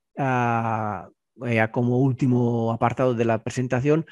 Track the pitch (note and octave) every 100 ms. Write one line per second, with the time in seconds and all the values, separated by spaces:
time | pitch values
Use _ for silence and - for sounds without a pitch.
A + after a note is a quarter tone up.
0 | _ - C3+ B2+ A#2+ A#2 A2+ A2 G#2+ F#2+
1 | D#2+ _ _ - B2 A2+ A2 C3 A#2+ B2
2 | C3+ B2 C3+ B2 A#2 A#2 A2+ A#2 A#2+ A#2+
3 | B2+ A#2 A#2 A2 B2 B2+ B2+ B2+ C#3+ D3+
4 | D#3